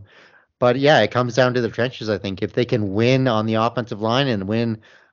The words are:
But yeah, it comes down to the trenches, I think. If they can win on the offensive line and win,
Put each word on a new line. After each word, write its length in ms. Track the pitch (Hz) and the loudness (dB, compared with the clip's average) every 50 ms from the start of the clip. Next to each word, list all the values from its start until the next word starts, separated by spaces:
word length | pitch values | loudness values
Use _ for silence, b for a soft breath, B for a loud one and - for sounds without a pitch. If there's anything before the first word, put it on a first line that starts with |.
| b b b b b b b b b b _ - | b b b b b b b b b b _ 0
But 200 | 127 123 123 135 | 2 2 2 4
yeah, 220 | 139 147 156 120 | 4 4 6 4
it 100 | 107 104 | 4 2
comes 240 | - 123 127 120 113 | 0 -2 -2 0 2
down 180 | 135 127 127 | 2 2 2
to 80 | 120 127 | 2 -2
the 80 | 117 113 | -4 -4
trenches, 400 | - - 117 127 - - 113 107 | -2 -4 -4 -4 -4 -8 -4 -4
I 80 | 104 | -4
think. 260 | 87 101 98 95 - | -2 -4 -6 -6 -4
If 120 | 107 95 - | -6 -4 -2
they 100 | 123 123 | -2 -2
can 300 | - 131 107 104 95 95 | 0 0 -2 -2 -2 0
win 340 | 107 117 127 131 131 131 127 | 2 2 4 4 2 2 2
on 160 | 110 107 110 | 0 0 0
the 100 | 113 110 | 0 0
offensive 460 | 110 113 117 117 127 110 - 113 101 | 0 0 0 -2 -4 -8 -8 -8 -4
line 260 | 110 110 120 131 143 | -2 0 0 0 0
and 220 | 135 113 98 95 98 | 0 -2 -4 -2 -2
win, 320 | 110 117 117 117 107 110 b b b b b b | -2 -2 -2 -2 -4 -8 b b b b b b